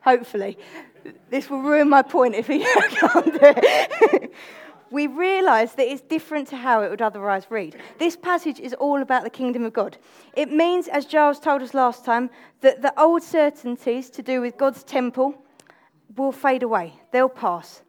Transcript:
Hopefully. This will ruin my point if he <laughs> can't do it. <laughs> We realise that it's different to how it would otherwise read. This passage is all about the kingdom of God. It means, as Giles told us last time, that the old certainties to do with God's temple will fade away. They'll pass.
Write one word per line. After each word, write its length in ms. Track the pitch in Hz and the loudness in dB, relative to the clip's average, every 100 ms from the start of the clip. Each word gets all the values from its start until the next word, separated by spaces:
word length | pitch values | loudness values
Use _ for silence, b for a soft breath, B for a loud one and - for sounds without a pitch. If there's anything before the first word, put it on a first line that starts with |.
Hopefully. 560 | - 254 233 208 196 202 B B B B - - _ | 4 2 0 -8 -10 -12 B B B B -20 -20 _
This 200 | 269 269 | -6 -6
will 120 | 269 | -8
ruin 280 | 269 294 294 | 0 2 4
my 120 | 277 | 4
point 340 | 269 302 247 220 | 4 0 0 0
if 120 | - | -4
he 120 | 330 | -2
<laughs> 0 | |
can't 680 | 453 508 831 - - - 330 | 2 2 2 0 2 2 0
do 140 | 302 | 6
it. 920 | 285 277 403 - - 659 453 359 - B | 6 8 2 2 -2 2 2 2 -2 B
<laughs> 60 | B B B B _ | B B B B _
We 140 | 262 294 | -4 -4
realise 680 | 262 370 381 381 226 226 | -2 -2 0 2 2 2
that 140 | - 247 | -2 -4
it's 140 | 269 | -4
different 460 | _ 320 - 302 269 | _ -8 -6 -8 -8
to 100 | 269 | -8
how 240 | 247 226 | 0 0
it 80 | 208 | 0
would 140 | 208 | -2
otherwise 420 | 226 208 202 196 190 | -4 -4 -4 -4 -4
read. 240 | 226 170 - B B | -8 -8 -14 B B
This 160 | 339 339 | -4 -4
passage 440 | 349 349 320 254 | -4 -4 -4 -8
is 140 | 262 | -10
all 300 | 247 285 285 | -4 -2 -2
about 200 | 269 254 | 0 -2
the 60 | 220 | -2
kingdom 340 | - 254 247 | -8 -6 -4
of 80 | 226 | -6
God. 280 | 220 196 - b b b | -4 -6 -8 b b b
It 180 | - 285 | -6 -2
means, 360 | 302 339 359 339 | 0 2 0 -2
as 180 | 285 285 | -6 -2
Giles 340 | 311 294 294 | 2 2 2
told 220 | 311 277 | -2 -2
us 140 | 254 277 | -2 0
last 280 | 254 240 | 0 -2
time, 280 | - 233 254 B B B | -4 -2 -2 B B B
that 200 | 269 269 | 2 2
the 180 | 262 - | -4 2
old 220 | 311 339 | 2 2
certainties 880 | 330 330 294 294 247 240 - 240 262 | 0 0 0 -2 -10 -8 -4 -6 -6
to 140 | - | -14
do 180 | 247 254 | -4 -4
with 160 | 247 240 | -4 -2
God's 260 | 277 262 | -2 -2
temple 640 | - 277 247 240 262 285 b b b b b b _ 208 | -6 -4 -4 -2 -4 -4 b b b b b b _ -6
will 160 | 269 | -4
fade 320 | 269 277 262 | -2 -2 -2
away. 360 | 240 220 170 - _ | -2 -2 -4 -16 _
They'll 180 | 247 262 | 0 0
pass. 540 | 254 220 175 - - | 0 -6 -6 -10 -20